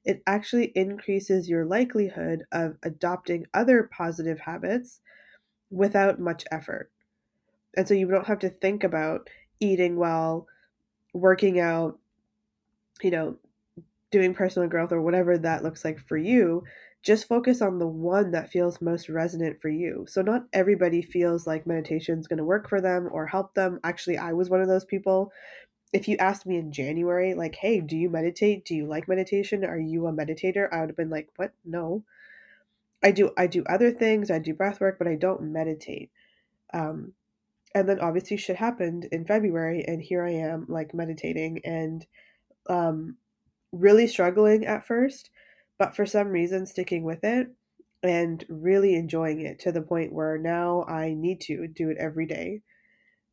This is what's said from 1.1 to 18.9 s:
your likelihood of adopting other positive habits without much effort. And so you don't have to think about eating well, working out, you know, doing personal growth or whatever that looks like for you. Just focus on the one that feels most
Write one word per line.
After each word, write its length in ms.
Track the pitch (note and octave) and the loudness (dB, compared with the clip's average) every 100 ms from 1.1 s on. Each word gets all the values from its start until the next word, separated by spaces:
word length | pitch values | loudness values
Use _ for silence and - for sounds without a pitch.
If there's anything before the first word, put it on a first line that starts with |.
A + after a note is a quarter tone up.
| G3 G3 F#3+ F3 | -2 0 0 2
your 180 | E3+ E3 | 0 2
likelihood 800 | G#3 B3 G#3+ F#3+ E3+ E3 E3 - | 2 2 0 -2 -2 -4 -4 -4
of 260 | E3+ E3 D#3 | -4 -4 -4
adopting 640 | E3 D3+ F3 F3+ - F3 - | -8 -4 -2 -2 -4 -4 -2
other 360 | F#3+ A#3 A#3+ - | 0 6 4 4
positive 480 | - E3+ E3 D#3+ D#3+ | -4 -6 -4 -6 -6
habits 600 | E3 E3+ F3 B3 B3 - _ - _ _ _ _ - | -8 -6 -4 -4 -6 -18 _ -20 _ _ _ _ -6
without 500 | F#3 G3+ G3+ G3 - | 0 2 4 2 2
much 260 | F3 E3+ - | -2 -6 -8
effort. 400 | D#3+ - - - _ _ _ _ _ _ _ _ F#3 | -10 -8 -10 -12 _ _ _ _ _ _ _ _ -2
And 120 | F#3 | 2
so 60 | |
you 140 | G3 F#3 | 2 4
don't 200 | F#3+ F#3 | 2 0
have 120 | G#3 | -2
to 100 | F#3 | -2
think 340 | - F#3+ G#3 | -2 -2 0
about 460 | F#3 D#3+ D#3 E3 - - _ - | 0 0 -2 -4 -8 -20 _ -4
eating 360 | G#3 F#3 F3 F3 | 0 2 2 2
well, 520 | E3+ E3 D#3+ E3 - _ _ _ _ _ _ | 0 0 0 -4 -8 _ _ _ _ _ _
working 460 | F#3 F#3 F#3 G3+ F3+ | 2 4 6 4 4
out, 380 | E3+ E3 D#3+ - _ _ _ _ _ _ _ _ _ - | 2 0 -2 -4 _ _ _ _ _ _ _ _ _ -4
you 100 | F#3+ | -2
know, 260 | E3+ D#3 - _ _ _ - - _ _ | 0 -2 -8 _ _ _ -20 -20 _ _
doing 220 | G3+ F#3 | 2 2
personal 340 | F#3 F#3 F3+ F3 | 2 0 0 0
growth 240 | E3+ F3 | 0 0
or 100 | E3+ | 0
whatever 360 | D#3+ F3+ F3 E3+ | 2 2 4 2
that 260 | E3 D#3+ | 2 -2
looks 220 | D#3+ D#3+ D#3+ | -4 -4 -6
like 140 | D#3 | -6
for 180 | - D#3 | -4 -2
you. 460 | F3+ B3 F3 E3+ - - - _ | 4 4 4 2 -4 -18 -20 _
Just 260 | - G#3+ - | 2 2 2
focus 340 | A#3 B3 B3 | 0 2 2
on 180 | G3+ F3+ | 2 0
the 80 | E3 | -2
one 440 | D#3+ E3+ G3 F#3+ | -2 0 2 2
that 180 | E3 D#3 | -2 -2
feels 320 | F3+ F3 E3+ | 0 0 0
most 280 | E3+ | -2